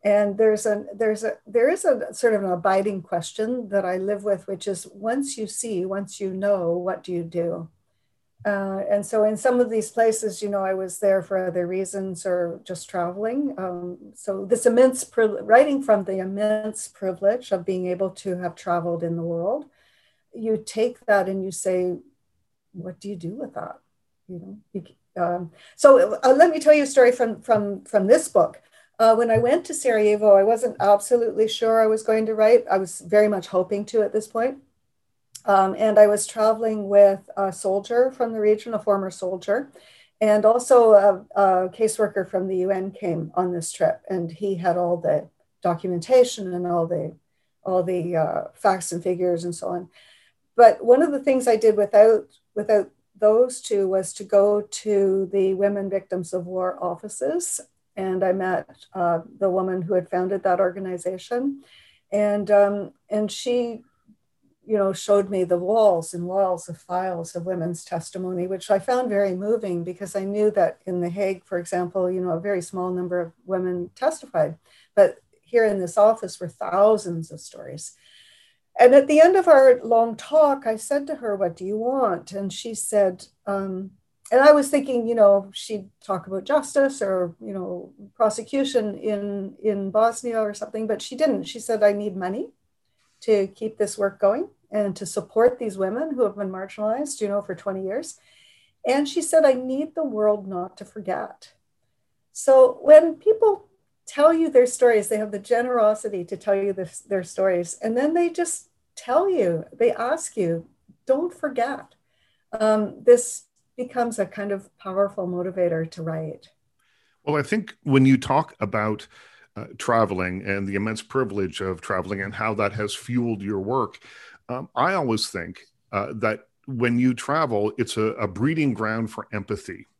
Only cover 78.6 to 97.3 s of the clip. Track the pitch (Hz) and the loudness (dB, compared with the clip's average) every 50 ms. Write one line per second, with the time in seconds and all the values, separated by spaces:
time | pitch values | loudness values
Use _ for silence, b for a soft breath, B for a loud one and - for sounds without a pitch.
78.6 | b _ _ - 233 247 262 285 269 277 302 302 320 349 370 381 349 349 311 269 | b _ _ 6 8 10 10 8 6 6 6 8 8 8 6 4 6 8 8 8
79.6 | 269 262 247 247 - 226 233 226 233 233 220 - - - 285 311 311 285 277 277 | 10 8 6 6 4 2 2 2 2 2 -2 -10 -12 0 4 4 4 4 4 0
80.6 | 277 233 220 214 - - 285 285 285 277 311 - 233 220 208 190 190 175 165 - | -2 -6 -6 -6 -4 -4 -4 -4 -2 -4 -10 -8 -4 -6 -4 -2 -2 -4 -4 -6
81.6 | 185 190 208 214 226 240 262 269 254 214 180 170 - - 185 196 196 190 196 - | -8 -6 -6 -4 -2 -2 -2 0 0 0 -2 -4 -8 -12 -10 -8 -8 -8 -8 -8
82.6 | - 233 226 214 - - - 208 202 190 185 180 - _ _ _ _ - 202 196 | -12 -12 -10 -10 -8 -2 0 2 2 2 0 -6 -16 _ _ _ _ -6 -6 -6
83.6 | 196 190 190 185 196 190 - _ _ _ _ _ _ - - 247 269 302 302 294 | -6 -6 -8 -8 -10 -12 -16 _ _ _ _ _ _ 0 2 6 8 8 8 8
84.6 | 269 277 294 285 277 277 254 240 226 226 233 226 208 202 202 196 196 196 196 - | 6 2 0 -2 -2 0 -4 -4 -2 -2 2 4 6 6 6 4 0 -6 -14 -16
85.6 | - - 220 208 190 196 _ _ _ - 196 180 - - 190 190 185 - 285 302 | -12 -10 -10 -10 -10 -14 _ _ _ -6 -6 -6 -6 -8 -10 -10 -4 0 0 0
86.6 | 277 - - 294 277 269 277 - 214 196 190 185 180 170 170 _ 226 214 196 190 | 0 0 0 0 0 0 0 -4 -4 -2 -2 -2 -2 -4 -6 _ -16 -12 -10 -10
87.6 | 180 190 180 175 - - _ _ 208 196 _ _ 233 214 208 - 220 - - 277 | -8 -8 -10 -12 -12 -16 _ _ -20 -20 _ _ 0 0 0 -2 -10 -4 -2 -2
88.6 | 277 269 - 247 214 214 202 - - 214 214 202 202 202 202 202 190 196 - _ | -2 0 -2 -2 -4 -4 -8 -6 -6 -6 -6 -4 -6 -6 -8 -8 -8 -10 -12 _
89.6 | - 214 208 202 196 196 180 214 220 233 226 226 - 240 226 226 220 208 208 - | -4 -4 -4 -2 -6 -2 0 2 2 2 0 -2 -8 -6 -4 -2 -4 -4 -6 -10
90.6 | - - - 220 220 214 214 208 - - 269 240 311 302 240 190 175 170 - 233 | -14 -12 -8 -8 -4 -4 -6 -6 -6 -12 -4 -2 0 0 0 -2 -6 -10 -12 -14
91.6 | 214 - 233 214 208 208 202 202 208 208 185 190 180 180 196 240 330 - _ _ | -6 -4 -2 2 2 2 2 2 -6 -8 -8 -6 -6 -6 -6 -6 -8 -12 _ _
92.6 | _ _ _ _ _ _ _ _ _ _ _ _ - - 220 - 98 196 196 _ | _ _ _ _ _ _ _ _ _ _ _ _ -2 0 0 0 0 -2 -6 _
93.6 | 226 220 220 _ - 202 - - 202 196 196 - - 196 208 262 359 - _ _ | -10 -10 -4 _ -4 -4 -2 -2 -2 -4 -2 2 2 2 2 2 -4 -8 _ _
94.6 | _ _ - 214 208 202 185 - 202 175 - 214 175 - - 226 226 247 247 - | _ _ -4 -2 -2 -2 -4 -6 -10 -8 -8 -8 -8 -4 0 4 4 4 4 2
95.6 | 240 220 190 190 190 190 208 247 311 320 285 247 240 202 202 202 202 190 190 185 | -8 -8 -4 -4 -4 -4 -2 -4 -6 -6 -2 -2 -2 -2 -2 -6 -10 -8 -8 -10
96.6 | 190 196 - - 214 214 220 262 302 285 - - 220 202 | -12 -12 -10 -6 -4 -4 -2 -4 -4 -8 -6 -8 -6 -4